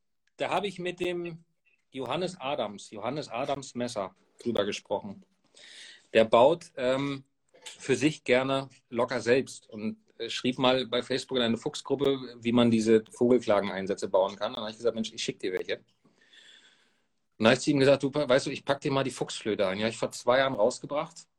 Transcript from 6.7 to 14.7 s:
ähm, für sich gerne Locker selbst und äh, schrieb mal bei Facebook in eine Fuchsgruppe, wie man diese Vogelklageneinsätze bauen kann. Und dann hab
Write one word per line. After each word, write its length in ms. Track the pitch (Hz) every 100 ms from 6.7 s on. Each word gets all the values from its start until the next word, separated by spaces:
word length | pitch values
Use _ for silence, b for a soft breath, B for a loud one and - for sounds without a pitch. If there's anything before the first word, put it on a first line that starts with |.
ähm, 480 | - 127 135 143 139 _ _ _ _
für 320 | - - -
sich 280 | 123 147 151
gerne 440 | - 123 131 135 135 _ _
Locker 320 | 117 123 127
selbst 480 | 107 135 127 - _
und 280 | 107 110 110 _ -
äh, 120 | 113
schrieb 300 | - 170 147
mal 280 | 127 131 113
bei 140 | 120
Facebook 360 | - 127 - 131
in 60 |
eine 140 | 117 113
Fuchsgruppe, 640 | 151 - - 135 139 135 123 120
wie 120 | 117
man 200 | 120 120
diese 320 | 113 107 110 -
Vogelklageneinsätze 960 | - 120 123 107 101 98 92 95 95 95
bauen 260 | 95 95
kann. 140 | 101 107
Und 60 | 123
dann 80 |
hab 60 | 107